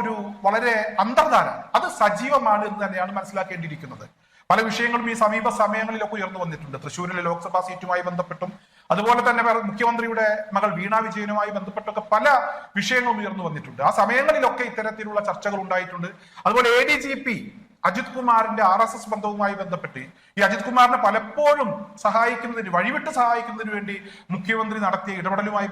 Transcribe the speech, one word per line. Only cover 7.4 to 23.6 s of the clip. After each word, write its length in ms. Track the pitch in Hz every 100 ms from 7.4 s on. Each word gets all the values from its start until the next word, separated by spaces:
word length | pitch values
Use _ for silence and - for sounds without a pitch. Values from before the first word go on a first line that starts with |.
| 185 180 180
സീറ്റുമായി 380 | 180 180 180 180
ബന്ധപ്പെട്ടും 420 | 175 175 170 - - _ _ -
അതുപോലെ 280 | 180 220 240 247
തന്നെ 140 | 233 233
വേറെ 140 | 226 202
മുഖ്യമന്ത്രിയുടെ 580 | - 233 233 233 220 214 214 214 196
മകൾ 140 | 208 170
വീണ 180 | 202 220 220
വിജയനുമായി 460 | 214 208 208 208 202
ബന്ധപ്പെട്ടൊക്കെ 480 | 190 214 208 214 -
പല 120 | 214 196 190 - - - 202
വിഷയങ്ങളും 400 | 202 254 247 214
ഉയർന്നു 220 | 202 190 170
വന്നിട്ടുണ്ട്. 340 | 151 131 120 151
ആ 20 | 180
സമയങ്ങളിലൊക്കെ 640 | 202 247 294 311 254 - 240
ഇത്തരത്തിലുള്ള 520 | - 214 214 214 208 208
ചർച്ചകൾ 300 | 175 208 202
ഉണ്ടായിട്ടുണ്ട്. 440 | 185 185 175 175 180 - - - 185
അതുപോലെ 240 | 233 240 240
എ 20 | 269
ഡി 60 | 294 277
ജി 100 | 269 262
പി 100 | 185 - - - _ 175
അജിത് 260 | 196 - 254
കുമാറിന്റെ 480 | 247 226 220 214 196
ആർ 100 | 196 226
എസ് 100 | 226
എസ് 100 | 214
ബന്ധവുമായി 440 | 214 208 208 202 196
ബന്ധപ്പെട്ട് 420 | 180 175 160 127 135 - _ -
ഈ 20 | 196
അജിത് 160 | 226 254
കുമാറിനെ 320 | 247 240 247
പലപ്പോഴും 680 | 208 220 214 294 294 294 226 196 202 - 214
സഹായിക്കുന്നതിന്, 680 | 220 233 240 240 226 196 175
വഴിവിട്ട് 340 | 208 285 311 254
സഹായിക്കുന്നതിന് 540 | 240 233 233 214